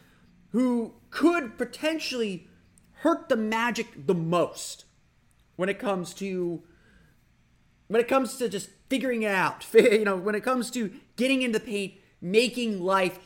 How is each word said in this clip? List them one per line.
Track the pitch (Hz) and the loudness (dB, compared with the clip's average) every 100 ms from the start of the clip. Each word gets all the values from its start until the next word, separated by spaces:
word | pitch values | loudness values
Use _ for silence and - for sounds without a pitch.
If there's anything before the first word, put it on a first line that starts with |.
| _ _ _ _ _ | _ _ _ _ _
who | 226 254 240 226 - _ | 0 2 0 -2 -10 _
could | - 302 339 240 - | 2 4 4 -2 -6
potentially | 240 - 311 320 - 254 220 180 - - _ _ _ - | -8 -4 -2 -2 -4 -4 -4 -6 -12 -20 _ _ _ -2
hurt | 302 320 - | 0 0 0
the | 240 | -2
Magic | 214 226 240 233 226 - 139 | 0 -2 -2 -2 -8 -4 -2
the | |
most | 180 165 175 151 - - - - _ _ _ _ _ _ - | 0 2 2 0 -4 -14 -14 -20 _ _ _ _ _ _ -4
when | 185 | -4
it | 196 | -2
comes | 226 190 170 - | -4 -4 -6 -8
to, | 196 185 175 165 - _ _ - _ _ _ _ _ _ _ _ - | -6 -4 -4 -6 -12 _ _ -20 _ _ _ _ _ _ _ _ -2
when | 214 | 0
it | 240 | 2
comes | 269 254 - | 2 0 -2
to | 233 | -4
just | 190 - - - | -4 -10 -16 -4
figuring | 262 262 233 | -2 0 -2
it | 214 | 0
out. | 190 151 - - | 0 0 -2 4
<laughs> | |
You | 220 233 214 208 | 6 8 6 2
know, | 185 | 0
when | 196 208 | -2 -2
it | |
comes | 247 254 220 | 0 -2 -2
to | 254 202 262 - - | -6 -8 -10 -12 -2
getting | 262 269 | 0 2
into | 247 214 | 0 -2
the | - | -4
paint, | 202 185 - _ _ | -6 -6 -10 _ _
making | 175 214 247 247 226 196 | 0 4 4 2 -4 -2
life | 180 190 185 - | 0 2 2 -2